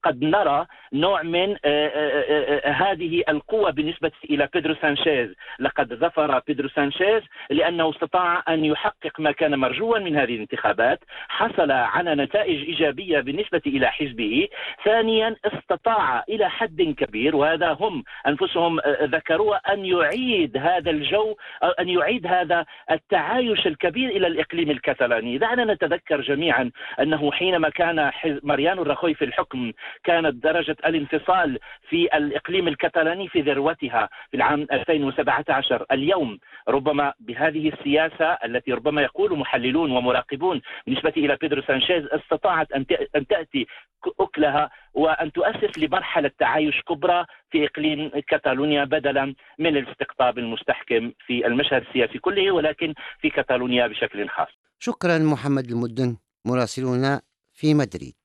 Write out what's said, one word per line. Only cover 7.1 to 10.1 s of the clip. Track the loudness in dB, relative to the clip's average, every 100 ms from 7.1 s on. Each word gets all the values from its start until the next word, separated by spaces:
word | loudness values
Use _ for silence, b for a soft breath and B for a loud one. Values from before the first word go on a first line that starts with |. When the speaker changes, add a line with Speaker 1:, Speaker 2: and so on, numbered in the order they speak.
| 2 -2 B B
Speaker 1:
لأنه | 0 0 2 0
استطاع | 0 -2 0 2 0 0
أن | 2
يحقق | 2 0 -2 -4 -10 -2
ما | -2
كان | 2 0 2
مرجوا | 0 0 0 0
من | 0